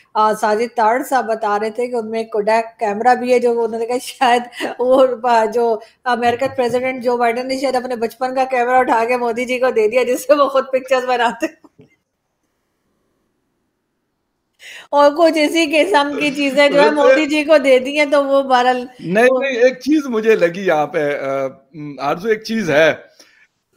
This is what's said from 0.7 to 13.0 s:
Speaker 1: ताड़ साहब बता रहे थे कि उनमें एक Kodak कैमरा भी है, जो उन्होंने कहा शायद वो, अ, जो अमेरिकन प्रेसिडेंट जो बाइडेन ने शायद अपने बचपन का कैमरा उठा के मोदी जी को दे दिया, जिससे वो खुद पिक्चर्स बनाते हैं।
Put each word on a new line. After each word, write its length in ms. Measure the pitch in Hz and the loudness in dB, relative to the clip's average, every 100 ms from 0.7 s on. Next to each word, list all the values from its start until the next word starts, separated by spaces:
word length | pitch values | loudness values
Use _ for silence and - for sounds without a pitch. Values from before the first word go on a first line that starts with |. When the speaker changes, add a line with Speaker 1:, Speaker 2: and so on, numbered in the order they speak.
Speaker 1:
ताड़ 340 | 240 220 247 | 0 0 0
साहब 220 | 269 262 214 | 0 -2 -2
बता 320 | 220 214 208 | -4 -2 -2
रहे 140 | 220 | -4
थे 160 | 220 247 | -4 -4
कि 60 | |
उनमें 260 | 247 220 226 | -4 -4 -6
एक 100 | 220 220 | -4 -4
Kodak 260 | 208 220 226 - | 0 0 -2 -4
कैमरा 360 | 214 202 233 247 | -4 0 2 2
भी 160 | 247 | 2
है, 80 | 247 | 0
जो 220 | 240 233 | 2 0
उन्होंने 240 | 233 226 226 | -2 -4 -6
कहा 120 | 247 | -6
शायद 460 | - - 254 240 240 - - - | -8 -2 2 2 -2 -8 -10 -4
वो, 420 | 247 262 262 240 240 | 2 4 2 0 0
अ, 180 | 233 220 | 2 2
जो 360 | 220 233 214 - _ 254 | 0 -2 -2 -6 _ -4
अमेरिकन 420 | 240 240 233 269 | -2 0 -2 -2
प्रेसिडेंट 560 | 269 240 247 254 262 | -2 -2 -2 -4 -4
जो 140 | 240 240 | -4 0
बाइडेन 300 | 240 233 254 | 0 -2 -4
ने 120 | 262 | -4
शायद 160 | 269 247 | -2 -2
अपने 200 | 247 247 | -4 -6
बचपन 400 | 220 - 254 254 | -8 -6 -6 -4
का 80 | |
कैमरा 360 | 262 262 240 254 | -2 -2 2 2
उठा 260 | 254 240 226 | 2 2 0
के 120 | 247 | -2
मोदी 280 | 240 226 240 | -2 -4 -4
जी 140 | 247 | -2
को 120 | 254 | 0
दे 160 | 226 214 | 0 0
दिया, 160 | 247 | 0
जिससे 320 | 240 247 - 294 | 0 -2 0 2
वो 100 | 277 | 2
खुद 180 | 269 | 0
पिक्चर्स 420 | 262 262 262 262 254 | 0 -2 0 -2 0
बनाते 400 | 247 233 - 320 | 0 0 -2 -6
हैं। 420 | - _ _ - _ _ _ _ _ _ _ _ _ _ _ | -8 _ _ -20 _ _ _ _ _ _ _ _ _ _ _